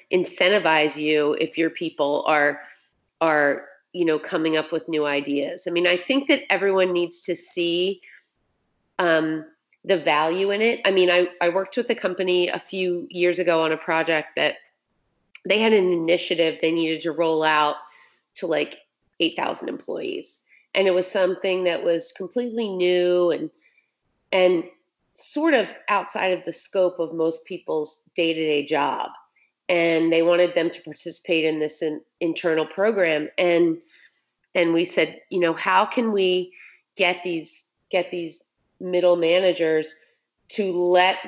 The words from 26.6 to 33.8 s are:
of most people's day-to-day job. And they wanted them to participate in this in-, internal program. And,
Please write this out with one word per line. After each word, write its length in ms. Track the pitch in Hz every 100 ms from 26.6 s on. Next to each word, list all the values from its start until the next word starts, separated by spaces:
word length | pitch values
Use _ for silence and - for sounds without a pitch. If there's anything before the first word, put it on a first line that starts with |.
| - 196 180 175
of 160 | 160
most 300 | 165 160 160 -
people's 560 | 175 - 156 151 - _
day-to-day 520 | - 165 160 156 147 143
job. 440 | 151 143 139 - - _ _ _ _ -
And 440 | 175 165 165 165
they 100 | 165
wanted 320 | 165 175 175
them 140 | 170 165
to 140 | -
participate 640 | - 151 170 160 - 165
in 160 | 156 156
this 200 | 151 151
in-, 220 | 160 156 _ -
internal 460 | 170 160 175 160 156
program. 640 | - 208 202 170 151 151 -
And, 420 | 180 170 170 165